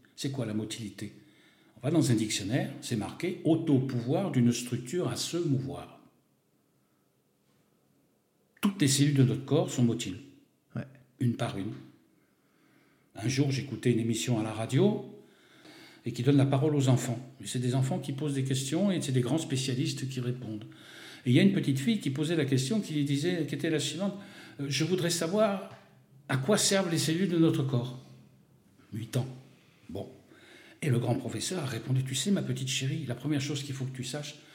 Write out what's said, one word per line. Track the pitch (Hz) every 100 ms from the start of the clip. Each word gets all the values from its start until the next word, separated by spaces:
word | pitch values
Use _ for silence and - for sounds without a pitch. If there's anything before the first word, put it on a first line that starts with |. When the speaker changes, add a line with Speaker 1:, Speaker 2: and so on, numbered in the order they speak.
| _ -
Speaker 1:
c'est | 139
quoi | 127 110
la |
motilité ? | 104 107 - 104 - 101 - - _ _ _ _ -
On | 135
va |
dans | 165 131
un | 110
dictionnaire, | 107 - 95 143 185 -
c'est | - 110
marqué « | 98 - 175 -
auto-pouvoir | 147 160 160 131 127 120 117 170 190
d'une | 135 120
structure | 117 - 120 - 180 135
à | -
se | - 170
mouvoir ». | 160 131 135 - - - - _ _ _ _ _ _ _ _ _ _ _ _ _ _ _ _ _ _ _ _ _ _ _ _ _
Toutes | 208 -
les | 139
cellules | 131 143 135
de |
notre | 127 107
corps | - 147 180
sont | -
motiles, | 117 - 95 87 - - _ _ _ 123
Speaker 2:
Ouais. | - - _ _
Speaker 1:
une | 120 113
par | 117 98
une. | 98 135 - - _ _ _ _ _ _ _ _ _ _ _ -
Un | 110
jour, | 131 143
j'écoutais | 135 98 107 123
une | 110
émission | 113 107 - 113
à |
la | 110
radio | 107 113 131 208 - - - - _ _ - - - - - 120
et |
qui | -
donne | 127 143
la | 135
parole | 135 151 147
aux | 127
enfants. | 123 - - - -
Et | -
c'est | 123
des | 123
enfants | 135 131 -
qui | -
posent | 135 151 139
des |
questions | 131 131 - 165 202
et | 170
c'est | 135
des | 127
grands | 117 160
spécialistes | - 131 - 120 135 - 131
qui | 131
répondent. | 120 120 107 107 - - - - - - 123
Et |
il | 135
y |
a |
une | 196
petite | 180 135 135
fille | 233 214
qui | 147
posait | 135 151 170
la | 135
question, | 131 - 220
qui | 196 151
disait, | 143 139 170 175 143
qui | 143
était | 165
la | 151
suivante, | 135 165 196 - - - - -
euh, « | 139
Je | 135
voudrais | 160 180 165
savoir | 160 165 208 214 190 - - - - _ - -
à | 131
quoi | - 208
servent | - 196 185
les | 160
cellules | 135 165 190
de | 170
notre | 160 -
corps. » | 131 127 - - - - - _ _ _ _ _ _
Huit | 104 107 123
ans. | - - - - _ _ -
Bon. | 98 - - - - - - - -
Et | 151
le | 113
grand | 123 120
professeur | 117 - - 185
a | 131
répondu, « | - - 131 -
Tu |
sais, | 135 202
ma | 185
petite | 131 123 131
chérie, | - 135 165 135
la | 120
première | 147 143
chose | 139 143
qu'il | -
faut | 131 131
que | -
tu |
saches, | 123 147 143 - -